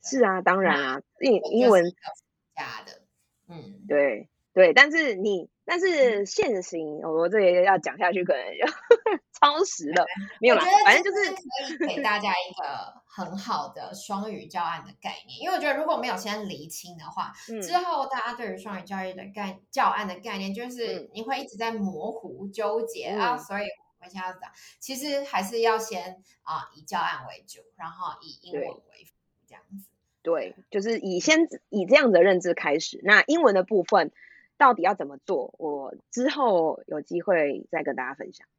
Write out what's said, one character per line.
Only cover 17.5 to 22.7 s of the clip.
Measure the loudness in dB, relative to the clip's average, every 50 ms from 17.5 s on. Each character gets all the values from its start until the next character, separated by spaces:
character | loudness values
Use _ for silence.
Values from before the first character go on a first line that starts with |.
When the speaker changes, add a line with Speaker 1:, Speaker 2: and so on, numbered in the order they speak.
| -10 -10
Speaker 2:
之 | -8 -2 -2 -2
后 | -2 -2 -4 -4 -4 -4
大 | -4 -6
家 | -6 -6 -8
对 | -8 -10 -10 -10
于 | -10
双 | -12 -12 -12 -12
语 | -10
教 | -10 -8 -8 -8
育 | -8 -10
的 | -12 -16 -16 -12
概， | -10 -10 -10 -10 -14 _ _
教 | -2 0 2 2
案 | 2 0 -4 -6
的 | -8
概 | -10 -10 -10 -8 -8
念， | -8 -8 -8
就 | -8 -10 -12
是 | -10 -8 -8 -6 -6 -8 -10 -14 -14
你 | -12 -6
会 | -6 -6 -6
一 | -6
直 | -12 -10 -6
在 | -6 -6
模 | -4 -4 -4 -4 -6 -6 -8 -8
糊、 | -10 -10 -12 -14 -16 -14 -14
Speaker 1:
嗯。 | -14
Speaker 2:
纠 | -8 -4 -4 -2